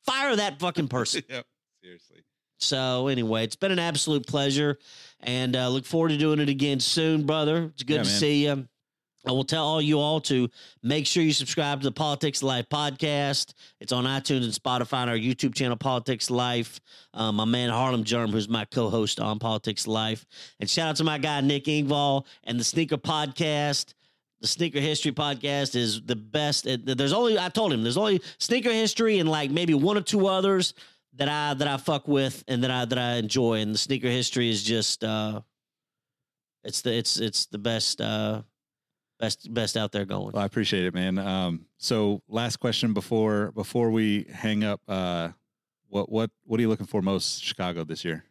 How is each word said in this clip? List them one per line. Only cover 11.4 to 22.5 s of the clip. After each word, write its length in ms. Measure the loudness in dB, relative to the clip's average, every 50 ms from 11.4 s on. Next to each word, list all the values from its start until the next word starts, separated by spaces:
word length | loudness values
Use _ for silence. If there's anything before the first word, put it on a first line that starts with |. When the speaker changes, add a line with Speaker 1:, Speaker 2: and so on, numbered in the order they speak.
| 0 -2 -2 -2 -2 -2 -2 -2 -2
Speaker 1:
to 20 |
the 80 | -2 -2
Politics 500 | 0 -2 -2 0 0 -2 -2 -2 0 0
Life 280 | 0 0 0 -2 _
podcast. 840 | -2 -2 0 -2 -2 -2 -2 0 0 0 0 0 0 -2 -4 -6 -8 _ -20 -20 _ _
It's 140 | -6 -2 0
on 120 | 0 0
iTunes 400 | 0 0 -2 0 0 0 0 0
and 80 | 0 -4
Spotify 480 | -4 _ -2 0 0 0 0 -2 -2 0
and 80 | 0
our 60 | 0
YouTube 380 | 0 0 0 -2 0 -2 -2 0
channel, 220 | 0 0 -2 -2
Politics 540 | -2 -2 -2 -2 -2 -2 -2 -4 -4 -2 -2
Life. 500 | -2 0 0 0 0 -2 -2 -4 -8 -20 _ _ -20 -20 -20 _ _
Uh, 180 | -4 -2 0
my 140 | 2 2 2
man 240 | 2 2 2 2 2
Harlem 340 | 2 2 2 2 2 0 0
Germ, 260 | 0 0 0 0 0 0
who's 160 | -2 -2 -2
my 160 | -2 -4 -4
co-host 560 | -4 -2 -2 0 0 2 0 0 0 -2 -2
on 180 | -2 -2 -2 -2
Politics 480 | -2 -2 -2 -2 -2 -4 -6 -4 -4
Life. 380 | -2 -2 -2 0 -2 -4 -6 -8 _ -20 -20 -20 -20 -10 _
And 120 | -4 -2
shout 180 | 0 0 0 0
out 80 | 0
to 80 | 0 0
my 140 | 0 0 0
guy, 240 | -2 -2 0 2 2
Nick 220 | 2 2 2 0
Ingvall, 580 | 0 0 0 2 0 0 2 2 2 2 0 -2 -4 -18 -20 _
and 140 | -6